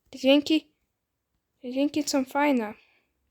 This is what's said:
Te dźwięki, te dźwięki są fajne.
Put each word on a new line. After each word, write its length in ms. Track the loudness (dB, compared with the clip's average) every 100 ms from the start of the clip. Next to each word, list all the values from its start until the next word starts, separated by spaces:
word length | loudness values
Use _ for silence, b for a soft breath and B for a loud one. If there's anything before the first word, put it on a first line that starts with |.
| _
Te 100 | -2
dźwięki, 540 | 4 4 4 -2 -2 _ _ _ _ _ _ _ _ _
te 100 | -8
dźwięki 320 | -2 -2 -2
są 220 | -2 -2 -2
fajne. 480 | 0 2 0 -2 -10 _ _ _ _ _